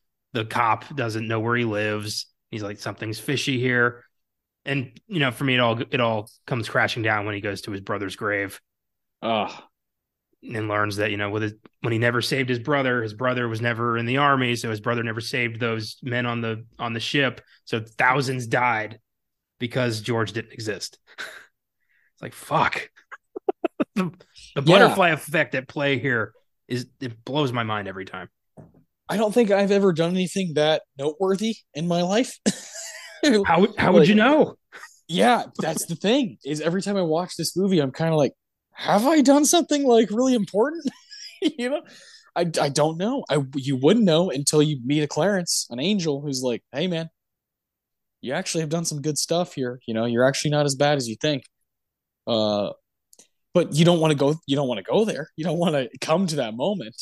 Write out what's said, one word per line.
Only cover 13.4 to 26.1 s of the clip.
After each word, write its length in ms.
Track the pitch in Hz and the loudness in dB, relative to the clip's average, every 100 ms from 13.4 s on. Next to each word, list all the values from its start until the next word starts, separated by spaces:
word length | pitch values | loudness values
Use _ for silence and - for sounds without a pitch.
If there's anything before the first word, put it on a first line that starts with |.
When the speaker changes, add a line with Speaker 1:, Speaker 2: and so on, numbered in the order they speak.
| 120 | -2
Speaker 1:
was 140 | 110 | -2
never 360 | 117 113 120 117 | -2 -2 -2 -2
in 80 | 117 | 0
the 120 | 135 | 2
army, 380 | 143 135 123 120 | 4 4 2 -2
so 140 | 117 | -4
his 120 | 107 | -4
brother 200 | 120 120 | -2 -2
never 200 | 113 113 | -2 -6
saved 380 | 113 131 117 113 | -6 -4 -4 -2
those 380 | 120 113 110 - | -4 -4 -8 -10
men 220 | 135 120 120 | -6 -4 -2
on 160 | 120 | -2
the, 240 | 113 110 113 - | -4 -6 -10 -10
on 160 | 117 | -8
the 60 | 113 | -6
ship. 420 | - 147 131 - - _ - | -2 0 0 -2 -14 _ -6
So 140 | 117 | -6
thousands 680 | 110 - 127 135 131 127 113 | -4 0 2 2 0 -4 -2
died 520 | 123 123 110 107 - _ _ _ _ _ - | 0 0 0 -4 -12 _ _ _ _ _ -10
because 420 | 120 131 120 110 | -6 -2 -2 -2
George 320 | 107 113 104 | -2 -2 -2
didn't 200 | 110 - | -6 -10
exist. 460 | - 107 95 - _ _ - | -10 -8 -8 -10 _ _ -16
<laughs> 0 | |
It's 1040 | - - - _ _ _ _ _ _ _ | -16 -16 -20 _ _ _ _ _ _ _
like, 120 | - | -16
fuck. 560 | - - 147 117 - - _ | -14 -2 0 0 -2 -10 _
<laughs> 40 | - - _ - - - - - - 202 | -20 -20 _ -12 -8 -6 -4 -4 -4 -2
The, 80 | 185 - _ - - 147 | -4 -6 _ -20 -12 0
the 60 | 139 | 6
Speaker 2:
Yeah. 140 | 185 | 8
Speaker 1:
butterfly 300 | - 190 175 | 8 6 2
effect 440 | 151 - 160 147 131 | 2 -2 -2 -2 -4
at 120 | 131 | -6
play 300 | 151 143 131 | -2 0 0
here 340 | 135 | 0